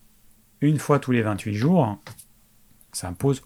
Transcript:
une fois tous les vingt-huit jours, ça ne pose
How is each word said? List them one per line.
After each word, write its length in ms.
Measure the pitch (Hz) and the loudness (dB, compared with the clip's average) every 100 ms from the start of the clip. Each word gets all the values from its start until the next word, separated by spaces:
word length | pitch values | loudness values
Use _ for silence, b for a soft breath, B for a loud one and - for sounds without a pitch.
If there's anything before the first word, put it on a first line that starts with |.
| - _ - _ _ - | -18 _ -20 _ _ -2
une 180 | 147 147 | 0 2
fois 200 | - 143 | 2 0
tous 140 | 127 | 2
les 100 | 120 | 0
vingt-huit 320 | 107 98 110 | 0 -2 -4
jours, 440 | 104 139 180 117 101 - - - _ _ _ _ _ _ | -2 2 2 2 -2 -12 -20 -20 _ _ _ _ _ _
ça 160 | - 90 | -10 -10
ne 60 | |
pose 280 | 87 139 131 | -2 0 0